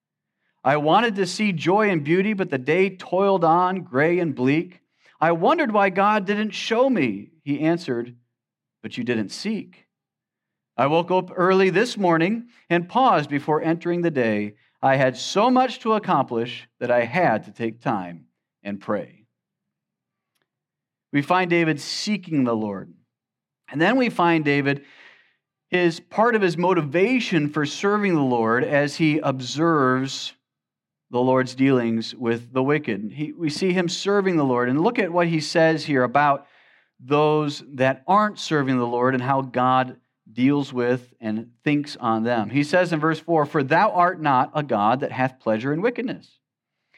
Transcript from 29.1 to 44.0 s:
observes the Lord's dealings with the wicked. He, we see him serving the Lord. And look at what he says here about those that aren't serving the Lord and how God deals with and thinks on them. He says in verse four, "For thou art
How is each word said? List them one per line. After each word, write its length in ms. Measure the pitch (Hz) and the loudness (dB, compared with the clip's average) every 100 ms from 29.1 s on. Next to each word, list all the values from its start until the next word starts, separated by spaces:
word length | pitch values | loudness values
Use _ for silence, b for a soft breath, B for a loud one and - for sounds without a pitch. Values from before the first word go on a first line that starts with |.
| 151 | 0
observes 1120 | 143 131 123 135 165 156 127 131 135 - - - _ _ _ _ _ _ _ | -2 -4 -6 -2 0 2 2 0 -2 -8 -12 -16 _ _ _ _ _ _ _
the 100 | 123 | 0
Lord's 340 | 127 131 123 | 2 2 0
dealings 600 | 123 135 127 117 113 110 - | 0 2 4 2 -2 -4 -4
with 360 | 117 117 120 | -2 -2 -4
the 100 | 131 | -2
wicked. 500 | 135 151 151 101 107 | 0 0 -2 -6 -8
He, 180 | 135 151 | -10 -10
we 160 | - 160 | -6 -6
see 240 | - 190 | -2 -2
him 160 | 185 175 | 0 -2
serving 480 | - 196 202 190 165 | -4 -2 0 2 0
the 80 | |
Lord. 240 | 135 123 123 | 2 0 0
And 140 | 139 | 0
look 160 | 208 247 | 0 0
at 140 | 185 | 0
what 160 | 175 175 | 0 0
he 120 | 160 | 0
says 440 | 151 170 160 160 | 0 2 2 2
here 180 | 151 135 | 0 0
about 460 | 123 143 147 139 b b b b b _ | 2 2 2 0 b b b b b _
those 640 | 127 147 151 151 147 143 - | -2 2 2 2 -2 -6 -10
that 280 | 143 131 131 - | -2 0 0 0
aren't 320 | 202 214 - | 2 2 -4
serving 360 | - 156 135 127 | -2 0 0 0
the 100 | 120 | 0
Lord 280 | 120 123 | 0 0
and 80 | 131 | 0
how 180 | 127 135 | 0 -2
God 560 | 135 127 127 131 127 127 _ _ _ | -2 0 2 2 0 -6 _ _ _
deals 400 | 113 131 143 135 | 0 2 2 -2
with 420 | 123 120 127 123 _ | -2 -2 -2 -6 _
and 300 | 110 110 120 _ | -6 -6 -8 _
thinks 340 | 151 147 139 - | -2 -2 -4 -6
on 280 | 120 113 | -2 0
them. 260 | 113 120 104 | 0 -2 -2
He 140 | 135 | -2
says 280 | 147 180 185 | 0 2 2
in 60 | 160 | 0
verse 220 | 160 156 | -2 -2
four, 260 | - 165 143 | -2 0 0
"For 160 | 156 | -2
thou 300 | 139 160 208 | 2 2 2
art 280 | 180 | 2